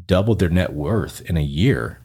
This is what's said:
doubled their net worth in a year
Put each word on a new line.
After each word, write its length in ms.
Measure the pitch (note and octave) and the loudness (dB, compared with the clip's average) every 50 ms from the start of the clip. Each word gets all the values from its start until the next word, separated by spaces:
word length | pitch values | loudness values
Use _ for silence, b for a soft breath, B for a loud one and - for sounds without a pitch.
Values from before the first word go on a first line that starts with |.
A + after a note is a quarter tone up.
| F#2 | -4
doubled 320 | - F#2 F#2 G2+ A#2 A2 F#2 | 0 2 2 4 2 2 2
their 100 | G2 E2 | 2 2
net 240 | E2 F2+ F2+ - - | 2 2 0 0 -2
worth 480 | D2 D2 D2+ A3+ G#2 D2 - - - - - | -4 -4 -2 -2 -2 -4 -4 -8 -12 -8 -4
in 80 | F2 | -2
a 60 | D#2+ D2 | -2 -2
year 580 | C#2+ C#2 D2+ G2 C3+ B2+ B1+ A1+ A1+ - - | -2 0 0 2 2 2 0 -2 -6 -10 -14